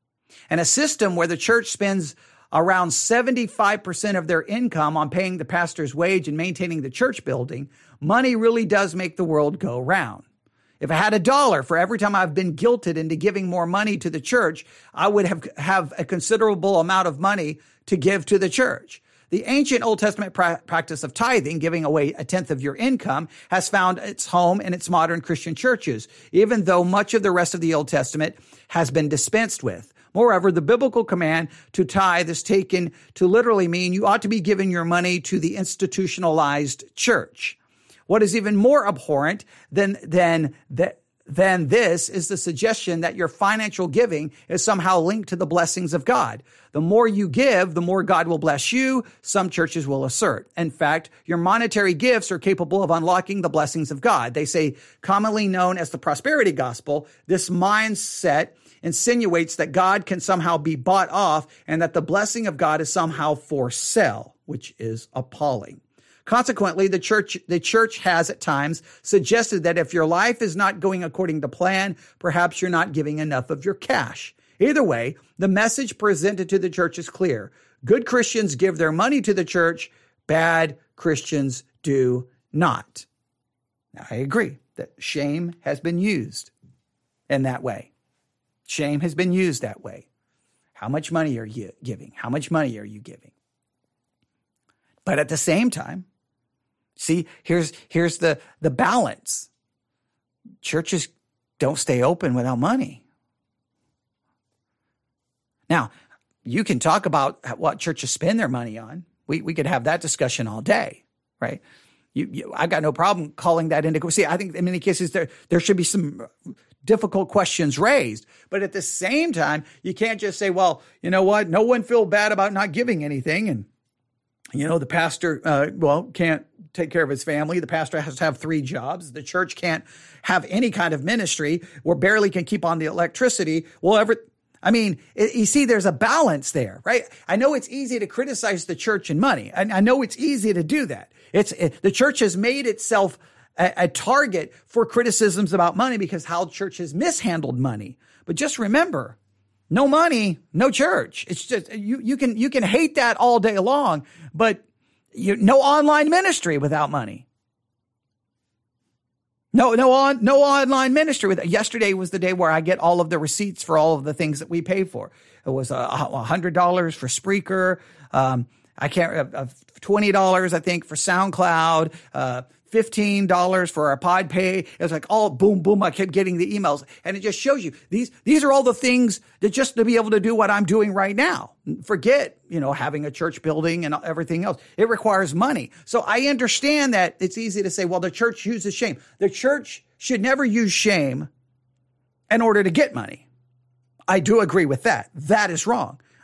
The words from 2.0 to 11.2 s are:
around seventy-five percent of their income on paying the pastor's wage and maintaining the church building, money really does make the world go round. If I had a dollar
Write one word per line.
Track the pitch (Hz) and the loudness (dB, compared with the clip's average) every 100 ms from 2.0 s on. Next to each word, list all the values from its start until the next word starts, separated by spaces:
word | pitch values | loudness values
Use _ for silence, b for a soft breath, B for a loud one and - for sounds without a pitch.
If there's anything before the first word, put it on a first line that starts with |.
| 151 - b b b 156 | -4 -10 b b b 0
around | 170 185 175 | 2 2 2
seventy-five | - - 233 247 254 233 - 208 208 | 0 0 2 2 0 -2 0 0 0
percent | 196 175 208 190 | -4 -6 -2 -2
of | 160 | 0
their | 165 | -2
income | 160 214 247 160 151 156 | -2 -2 -2 0 0 0
on | 151 | -2
paying | 170 190 185 | -2 -4 -4
the | |
pastor's | 143 170 170 - 147 | -4 -2 -2 -4 -6
wage | 139 175 190 156 | -2 0 0 -2
and | 151 | -4
maintaining | 180 170 180 165 | -4 -4 -6 -6
the | 135 | -6
church | 127 254 233 | -2 -2 -2
building, | - 131 127 120 143 b b b | -6 -6 -6 -10 -14 b b b
money | 147 226 262 233 | 0 2 2 2
really | 226 233 | 2 2
does | 214 202 196 | 2 2 0
make | 165 185 - | -4 -6 -4
the | |
world | 175 156 147 - | -2 2 0 -2
go | - 123 | -6 -4
round. | 127 190 127 98 - _ _ _ _ - | -2 0 -2 -8 -20 _ _ _ _ -8
If | 143 | -2
I | |
had | 160 214 | 2 2
a | |
dollar | 214 | 2